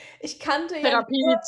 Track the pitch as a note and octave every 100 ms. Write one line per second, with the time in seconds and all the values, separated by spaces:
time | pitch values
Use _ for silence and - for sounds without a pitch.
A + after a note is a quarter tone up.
0 | - - - - D4 D4 E4 E4 C#4 A#3+
1 | A3+ C4+ C4 A#3+